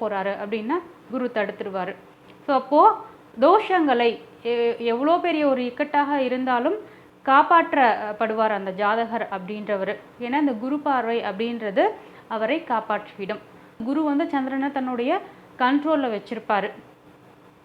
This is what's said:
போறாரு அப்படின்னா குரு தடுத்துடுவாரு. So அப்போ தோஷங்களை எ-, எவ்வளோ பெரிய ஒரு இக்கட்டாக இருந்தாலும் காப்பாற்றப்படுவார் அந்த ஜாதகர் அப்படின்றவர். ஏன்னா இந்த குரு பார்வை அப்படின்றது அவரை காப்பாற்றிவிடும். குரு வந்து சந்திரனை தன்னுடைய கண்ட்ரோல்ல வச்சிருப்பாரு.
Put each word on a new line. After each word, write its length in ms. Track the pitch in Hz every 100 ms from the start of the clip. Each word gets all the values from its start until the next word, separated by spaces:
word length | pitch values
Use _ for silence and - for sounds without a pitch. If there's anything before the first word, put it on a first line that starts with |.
போறாரு 340 | 220 196 196 196
அப்படின்னா 300 | 202 226 220 349 349 - -
குரு 200 | 247 247
தடுத்துடுவாரு. 600 | 220 202 196 202 190 180 190 - - - - -
So 80 |
அப்போ 420 | 262 262 294 415 415 - - - 226
தோஷங்களை 800 | 277 415 427 370 302 240 233 202 - -
எ-, 320 | 233 240 233 233
எவ்வளோ 420 | 233 233 294 349
பெரிய 300 | 349 320 285
ஒரு 140 | 254
இக்கட்டாக 540 | 247 240 294 294 285 285
இருந்தாலும் 580 | 254 254 254 247 269 427 - - - _ -
காப்பாற்றப்படுவார் 1200 | 269 302 339 330 294 247 202 208 214 226 220 220
அந்த 220 | 202 190
ஜாதகர் 580 | 185 202 226 226 226 -
அப்படின்றவர். 640 | 196 185 214 208 202 190 185 - -
ஏன்னா 180 | 240 277
இந்த 140 | 285
குரு 260 | 220 254 294
பார்வை 440 | 294 262 226 233
அப்படின்றது 640 | 208 196 233 233 214 196 381 - - - -
அவரை 360 | 220 220 311 320
காப்பாற்றிவிடும். 720 | 226 220 208 208 - 190 214 - - - -
குரு 180 | 226 294
வந்து 260 | 302 285 330
சந்திரனை 440 | 277 262 269 277
தன்னுடைய 480 | 269 254 247 247 381 - - - -
கண்ட்ரோல்ல 520 | 254 285 302 302 262
வச்சிருப்பாரு. 600 | 208 - 220 - 208 196 - - - - - - - - -